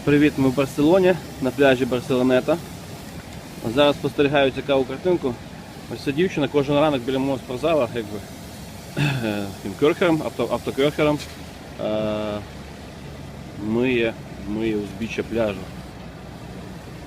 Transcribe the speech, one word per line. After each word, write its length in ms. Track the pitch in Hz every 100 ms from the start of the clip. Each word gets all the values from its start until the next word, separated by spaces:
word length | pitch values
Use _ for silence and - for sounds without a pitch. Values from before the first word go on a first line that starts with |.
Привіт, 300 | - 147 147 139
ми 120 | 135
в 60 | 131
Барселоні, 600 | 135 131 147 190 180 175 - -
на 100 | 127
пляжі 340 | 123 139 127 127
Барселонета. 720 | 123 - 131 127 127 127 160 - - - - - - - - - - 113 117
Зараз 200 | 147 143
спостерігаю 560 | 143 117 143 143 135
цікаву 320 | 120 - 135
картинку. 500 | 127 131 180 175 135 117 - - - - -
Ось 100 | 117
ця 80 | -
дівчина 360 | 139 185 165 143
кожен 240 | 147 139 143
ранок 260 | 151 139
біля 180 | 117 131
мого 180 | 135 135
спортзала, 500 | - 127 147 160 120 117
якби, 220 | 107 104 - - - - - - - -
<clears throat> 100 | 147 135 113 104 101 95
таким 160 | 107 95
кьорхером, 420 | 143 170 185 160 135
авто-, 220 | - 120
автокьорхером, 680 | 120 - 110 143 147 151 147 - - - - - - 107
е, 520 | 107 107 107 107 104 104 - - - - - - - - - - - 104
миє, 460 | 110 127 123 113 110 - - 98
миє 280 | 107 113 107
узбіччя 460 | 101 98 110 -
пляжу. 360 | - 113 110 95 92 - - - - - - - - - - - - -